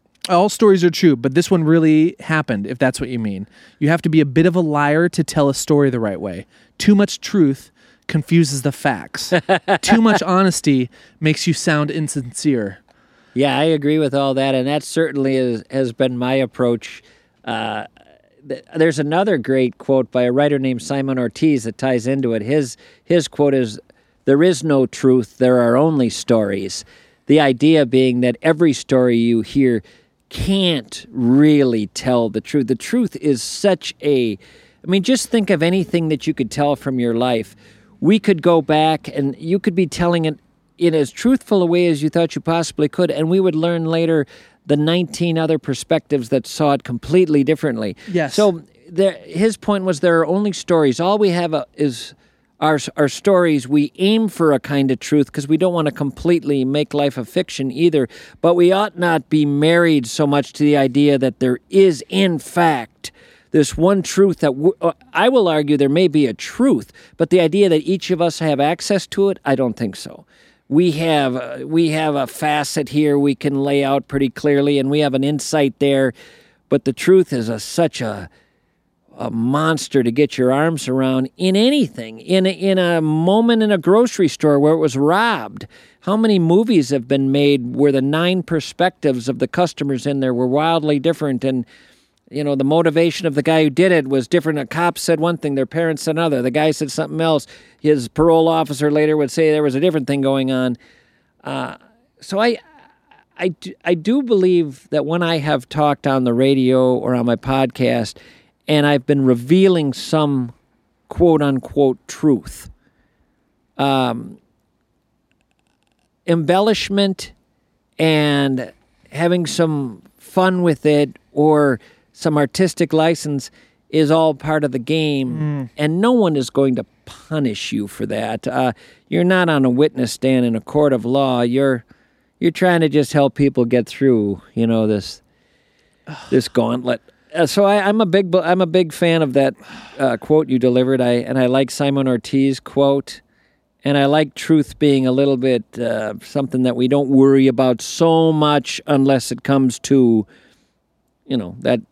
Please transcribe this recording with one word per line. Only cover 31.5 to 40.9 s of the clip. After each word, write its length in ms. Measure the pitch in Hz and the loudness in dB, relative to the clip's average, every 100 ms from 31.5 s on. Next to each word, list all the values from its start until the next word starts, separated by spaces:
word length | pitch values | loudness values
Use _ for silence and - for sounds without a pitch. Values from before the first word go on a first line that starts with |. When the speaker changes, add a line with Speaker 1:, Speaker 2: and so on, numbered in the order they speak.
| 147 131 113 104 | 4 2 0 -4
Speaker 2:
tell 420 | - 127 123 113 | -6 -2 0 0
the 120 | 107 | -4
truth. 260 | - 147 120 | -4 -2 -2
The 80 | 127 | -4
truth 400 | - 247 220 - | -2 -2 -2 -2
is 260 | 151 123 | -2 -2
such 500 | - - 202 185 - - | -4 -2 0 0 -4 -6
a, 320 | 147 135 117 | -2 0 -2
I 540 | 98 - - _ _ 165 | -6 -14 -20 _ _ -4
mean, 160 | 190 | -2
just 260 | 185 262 - | 0 -2 -2
think 200 | 233 196 | -2 0
of 120 | 170 | 0
anything 480 | 165 190 170 175 160 | 0 0 -2 -2 -2
that 160 | 151 - | -2 -4
you 80 | |
could 160 | 151 117 | -4 -6
tell 240 | - 143 139 | -2 -2 -2
from 240 | 139 127 | -4 -4
your 140 | 120 | -2
life. 420 | 117 127 117 107 - - _ _ _ | -2 -2 -2 -6 -16 -20 _ _ _
We 200 | 151 214 | 2 2
could 220 | - 165 | 2 2
go 200 | 175 170 | 2 2
back 460 | 143 156 156 160 - | 2 2 2 0 -6
and 280 | 147 139 - | -4 -4 -6
you 220 | 165 190 | -4 -2
could 160 | 214 170 | 0 0
be 120 | 170 | -2
telling 380 | - 175 170 160 | -2 -2 0 -2
it 140 | 151 _ _ _ _ | -6 _ _ _ _
in 180 | 175 | 0